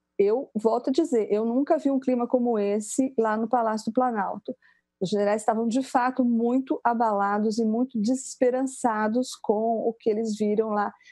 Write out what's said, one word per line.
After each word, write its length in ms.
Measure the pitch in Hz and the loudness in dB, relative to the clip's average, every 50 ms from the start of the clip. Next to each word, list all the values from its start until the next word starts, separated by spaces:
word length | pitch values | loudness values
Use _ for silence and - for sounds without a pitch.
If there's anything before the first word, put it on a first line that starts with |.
| _ _ _ | _ _ _
eu 320 | - 196 202 220 262 277 - - | 0 2 2 2 0 -2 -4 -6
volto 340 | 214 208 226 226 240 247 294 | -2 0 0 0 0 0 0
a 40 | 269 | 0
dizer: 340 | - 330 - 254 226 202 196 | 0 2 2 2 0 0 0
eu 140 | 202 208 226 | 0 0 0
nunca 320 | 226 233 262 285 - 339 | 0 0 0 2 2 2
vi 140 | 294 - 277 | 2 2 0
um 80 | 277 262 | 0 0
clima 280 | 262 - 254 240 240 | 0 0 0 0 0
como 300 | 240 - 254 240 240 233 | 0 2 2 2 2 0
esse 560 | 208 202 202 202 220 208 - - - 262 262 262 | 0 0 0 0 -2 -4 -4 -2 -2 -2 0 0
lá 200 | - 226 220 214 | 0 0 0 0
no 100 | 220 226 | 0 -2
Palácio 440 | 226 262 247 226 220 220 220 - 233 | 0 0 0 0 0 -2 -2 -4 -2
do 20 | 214 | 0
Planalto. 640 | 254 254 254 233 208 190 - - 202 - - 254 _ _ _ _ _ _ _ _ - | 0 0 0 0 -2 -4 -4 -6 -8 -10 -12 -14 _ _ _ _ _ _ _ _ -6
Os 100 | 190 170 | -4 -2
generais 340 | 214 202 208 202 208 220 - | 0 0 2 2 0 0 0
estavam, 240 | - 220 220 233 | 0 0 0 0
de 160 | 233 214 269 262 | 0 0 -2 -2
fato, 420 | - - 262 240 254 254 - 254 | 0 0 0 0 0 0 0 0
muito 560 | 240 233 226 233 233 247 269 262 - 311 - - | 2 2 2 2 2 2 0 0 0 -4 0 0
abalados 760 | 233 240 226 240 220 208 202 202 202 202 208 214 220 208 226 | 0 2 2 2 2 2 2 0 0 0 0 0 0 0 0
e 40 | 226 | 0
muito 380 | 220 214 233 254 262 - 220 | 0 2 0 -2 -2 -2 -2
desesperançados 1300 | 202 226 262 254 - - - - 262 247 240 254 269 262 262 - - 240 220 214 214 214 220 254 254 - - - | 0 0 -2 -2 -4 -8 -2 0 0 2 2 0 -2 -4 -4 -2 -2 0 0 2 0 0 0 0 -2 -4 -8 -8
com 460 | - - 214 214 220 233 233 214 - | -2 0 0 0 2 0 0 0 -2
o 60 | 233 226 | -2 -4
que 160 | - - 226 | -2 -2 -2
eles 260 | 208 214 226 220 208 | 0 0 -2 -4 -2
viram 340 | 214 214 208 208 202 220 220 | -2 0 0 0 0 0 -2
lá 220 | 208 208 202 214 - _ _ - | 0 -2 -2 -4 -6 _ _ -20